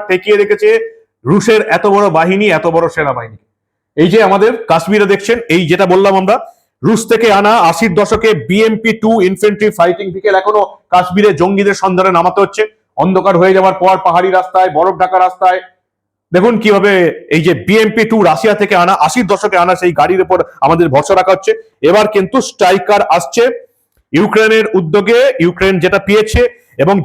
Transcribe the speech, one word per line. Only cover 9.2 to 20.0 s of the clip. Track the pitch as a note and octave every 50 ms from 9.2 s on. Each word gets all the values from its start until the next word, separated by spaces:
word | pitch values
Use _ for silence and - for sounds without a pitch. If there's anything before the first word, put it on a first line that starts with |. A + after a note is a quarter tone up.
| F3+ F#3
ইনফ্যান্ট্রি | F#3+ - - G#3 G#3 - G#3+ G#3+ G#3 -
ফাইটিং | E3+ F3+ F3 F3+ G3+ F#3+
ভেহিকল | F3 F#3+ - - G3
এখনো | F#3+ F#3+ G#3 G#3+ G#3 G3 - - _ _ -
কাশ্মীরে | F3 F3+ F3+ F3 F3 G3+ G3+ G#3 F3+ C3
জঙ্গিদের | F3 F#3+ G3+ G3 G3+ G3+ F#3+ -
সন্ধানে | - F#3+ F#3 F3+ F#3 F#3+
নামাতে | F3+ E3+ E3+ F3+ F3+ G3+
হচ্ছে, | G3 F#3+ - - G#3+ G#3+ _ _ _ _ - -
অন্ধকার | D3+ F#3 F#3+ F#3+ F3 G3+ F#3 E3+
হয়ে | F3+ F#3+ F#3+
যাওয়ার | F#3+ F#3+ F#3+ F#3 F#3+
পর | F3+ F#3+ F#3+ F#3 -
পাহাড়ি | F3+ E3 F3 F3+ F#3+
রাস্তায়, | F#3 F#3 F3+ - - F#3 F#3 F#3 D3
বরফ | D3+ E3+ F#3+ F#3 D#3+
ঢাকা | F#3 - F#3 F#3
রাস্তায়। | F#3 F3+ F3+ - G3 F#3 F3+ F#3 - - _ _ _ _ _ _ _ _ _ _ _ -
দেখুন | D#3+ F3+ F#3+ A#3+ A#3 G#3
কিভাবে | - G#3+ G3+ G3 F#3 G#3 G3 F#3 F3 D#3+ - - - - -
এই | D#3+ D3+
যে | F3+ E3 A#2+ -
বিএমপি | - G3 A3+ A3 G#3+ G#3+ A#3 A3
টু | A3+ A3+ A3
রাশিয়া | G3 E3+ D#3 - - G#3+ G3+
থেকে | G#3 G#3 G3 G3+
আনা, | F3+ F3 F3+ G3 - D3+
আশির | D#3+ - B3+ A#3
দশকে | E3+ G3+ F3+ - G#3+ F#3+ F3+
আনা | F3 F#3 F#3 -
সেই | F3+ F3+
গাড়ির | D#3+ -